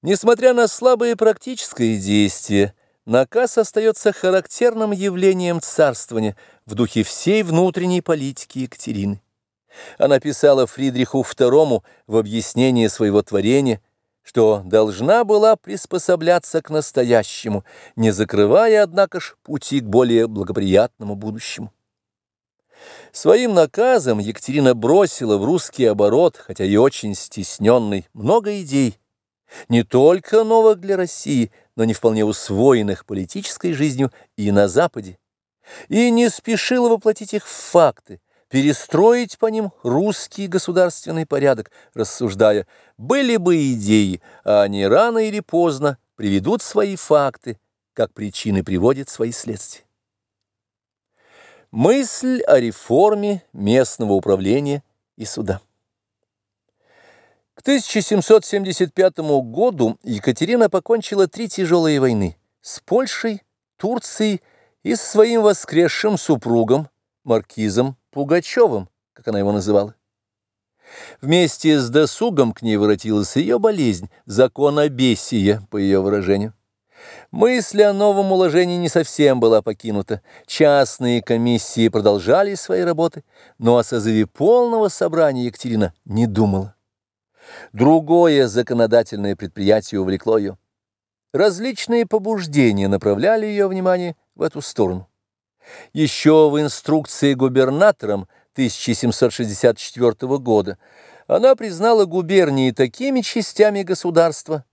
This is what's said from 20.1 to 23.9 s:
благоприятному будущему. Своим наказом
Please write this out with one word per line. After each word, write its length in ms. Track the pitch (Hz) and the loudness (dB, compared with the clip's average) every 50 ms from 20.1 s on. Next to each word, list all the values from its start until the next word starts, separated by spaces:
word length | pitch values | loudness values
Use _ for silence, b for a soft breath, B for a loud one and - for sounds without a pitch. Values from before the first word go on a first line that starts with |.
| 117 117 113 | 4 2 2
благоприятному 880 | 113 110 101 98 90 101 110 98 98 92 95 110 123 _ _ 110 104 104 | 2 -2 -6 -6 -6 -4 -4 -2 2 4 2 2 2 _ _ -12 -12 -10
будущему. 580 | 98 107 107 107 110 - - - - - 107 _ _ _ _ _ _ _ _ _ _ _ _ _ _ _ _ _ _ _ B B B B B B B B B B | -10 -10 -10 -12 -10 -12 -14 -12 -14 -14 -16 _ _ _ _ _ _ _ _ _ _ _ _ _ _ _ _ _ _ _ B B B B B B B B B B
Своим 420 | - - - 185 226 254 240 208 | -4 2 4 4 4 4 2 4
наказом 640 | 180 160 143 - - 226 254 | 2 2 2 2 0 2 2